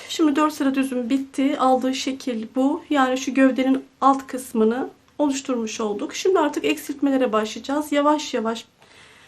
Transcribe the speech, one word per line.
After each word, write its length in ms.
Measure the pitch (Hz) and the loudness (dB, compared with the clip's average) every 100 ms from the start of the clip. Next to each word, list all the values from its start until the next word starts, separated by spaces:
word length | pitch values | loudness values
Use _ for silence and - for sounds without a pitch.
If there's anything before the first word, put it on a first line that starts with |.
| - | -10
Şimdi 280 | - 311 277 | 0 2 4
dört 180 | 302 | 0
sıra 200 | 302 277 | 2 0
düzüm 360 | 262 269 247 233 | 0 -2 -2 -2
bitti. 460 | 269 269 - 269 302 | -2 -2 -2 0 2
Aldığı 360 | 262 254 262 | 2 4 2
şekil 520 | 262 285 262 - 226 220 | -2 -4 -6 -6 -6 -4
bu. 300 | 262 269 339 - | 0 0 0 -2
Yani 280 | 294 254 254 | 0 2 0
şu 160 | 269 | -2
gövdenin 500 | 262 269 247 262 262 - _ | 4 4 4 2 0 -2 _
alt 260 | 269 269 - | 2 2 -2
kısmını 640 | 247 - 226 220 247 370 - _ - | -10 -6 2 2 2 -4 -12 _ -2
oluşturmuş 600 | 294 269 - 240 220 - | 0 0 -2 -4 -4 -4
olduk. 340 | 220 208 302 | -4 -4 -6
Şimdi 240 | - 392 370 | -2 2 2
artık 260 | 294 302 | 2 0
eksiltmelere 680 | 302 302 - 285 285 262 247 | -2 -2 -6 -2 0 2 2
başlayacağız. 600 | 214 214 233 247 285 294 | 0 -2 -6 -4 -4 0
Yavaş 420 | 285 294 302 294 | 2 2 2 0
yavaş 320 | 240 220 226 - _ - - - - | -4 -4 -6 -10 _ -20 -20 -20 -20